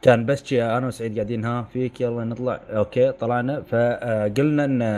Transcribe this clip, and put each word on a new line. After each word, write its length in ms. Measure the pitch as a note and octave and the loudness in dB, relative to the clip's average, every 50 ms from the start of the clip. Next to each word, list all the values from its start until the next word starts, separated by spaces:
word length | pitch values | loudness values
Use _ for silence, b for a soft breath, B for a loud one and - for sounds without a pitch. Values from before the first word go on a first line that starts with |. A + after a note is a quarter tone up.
| - | 8
كان 240 | B2+ B2 A#2 A#2 | 6 6 6 4
بس 180 | A2+ C#3 C3+ - | 0 -2 -2 -2
شي 180 | - C#3 B2 A#2 | -2 -2 0 0
أنا 240 | A#2 A2+ B2 C3 | 0 0 -2 -2
وسعيد 280 | B2+ A#2 - A2+ A2+ G#2+ | -4 -6 -6 -6 -6 -4
قاعدين، 300 | A2 G#2+ G2 A#2+ A2+ G#2+ | -4 -4 -4 -4 -4 -4
"ها، 180 | A#2 A#2+ B2 A#2+ | -4 -4 -4 -6
فيك، 380 | - - B2+ B2+ B2+ A#2+ - | -6 -6 -4 -4 -4 -4 -4
يلا 240 | B2+ A#2+ A#2 A#2+ A#2 | -4 -2 -2 -2 -4
نطلع." 360 | A2+ A#2 A2+ B2 B2+ A2 - - - | -6 -6 -4 -4 -4 -4 -6 -8 -6
أوكي، 440 | G#2+ G#2+ G#2 - - B2+ B2 C3+ B2+ | -2 -2 -2 0 2 2 2 2 2
طلعنا. 500 | - - A2+ A#2+ B2 A#2+ B2+ C#3+ D3+ E2+ | -2 -2 -2 0 0 0 -2 -4 -4 -6
فقلنا 1000 | - - A#2 A#2+ A#2+ A#2+ - - A#2+ A2+ G#2+ G#2+ G#2+ G#2 G#2+ C#3 D3+ D3+ D3 D3 | -2 2 2 2 2 2 0 -2 -2 0 0 0 0 0 2 2 2 2 2 2
إن، 180 | C#3 C3+ B2 A#2+ A2+ G#2+ | 2 0 0 0 0 0